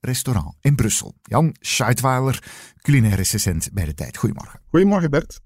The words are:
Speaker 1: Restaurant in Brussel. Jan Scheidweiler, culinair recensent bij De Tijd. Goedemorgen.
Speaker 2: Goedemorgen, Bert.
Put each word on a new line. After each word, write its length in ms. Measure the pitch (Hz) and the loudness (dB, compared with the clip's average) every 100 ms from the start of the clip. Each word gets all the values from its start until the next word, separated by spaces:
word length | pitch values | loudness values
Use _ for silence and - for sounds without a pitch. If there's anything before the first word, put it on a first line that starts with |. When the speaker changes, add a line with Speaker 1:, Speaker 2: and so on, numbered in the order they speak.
Speaker 1:
Restaurant 540 | - 127 - 110 76 - | -6 -4 -2 -2 -4 -2
in 140 | 147 143 | 0 2
Brussel. 400 | 107 - - - | 2 -2 -6 -16
Jan 340 | - 113 160 - | -2 0 0 -2
Scheidweiler, 840 | - - 127 127 131 127 131 127 - - - _ | -6 -2 0 0 0 0 0 -2 -8 -20 -20 _
culinair 340 | - 139 110 95 | 2 4 4 2
recensent 540 | 92 104 98 82 - | 0 -2 -2 -2 -4
bij 120 | 98 78 | -4 -4
De 80 | |
Tijd. 240 | 76 60 - | -6 -10 -4
Goedemorgen. 420 | 113 - - - - | -4 -4 -14 -20 -2
Speaker 2:
Goedemorgen, 420 | 165 196 202 160 | 2 4 2 0
Bert. 320 | 143 - - | -2 -2 -14